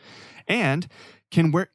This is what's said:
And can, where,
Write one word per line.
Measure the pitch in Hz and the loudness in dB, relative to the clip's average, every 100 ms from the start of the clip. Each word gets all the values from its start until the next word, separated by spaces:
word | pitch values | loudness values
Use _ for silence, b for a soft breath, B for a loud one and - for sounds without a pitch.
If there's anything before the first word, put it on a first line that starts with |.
| B B B B B | B B B B B
And | 226 156 147 175 B B B - | -2 -2 -2 -6 B B B -4
can, | - 165 | 0 2
where, | 165 190 | 0 -4